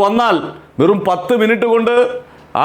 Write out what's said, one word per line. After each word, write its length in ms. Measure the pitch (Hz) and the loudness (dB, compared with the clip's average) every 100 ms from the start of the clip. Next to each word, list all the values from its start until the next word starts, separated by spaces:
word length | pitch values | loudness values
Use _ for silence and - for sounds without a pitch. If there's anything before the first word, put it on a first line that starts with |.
| 202 | 0
വന്നാൽ 300 | 226 233 170 151 - - - | 0 0 -2 -4 -16 -12 0
വെറും 220 | 165 202 185 | 2 2 0
പത്ത് 240 | 180 - 240 | -2 -2 0
മിനിറ്റ് 280 | 220 226 233 | 0 0 0
കൊണ്ട് 220 | 226 226 240 247 - - - - - | 0 2 0 0 -4 -14 -20 -8 -2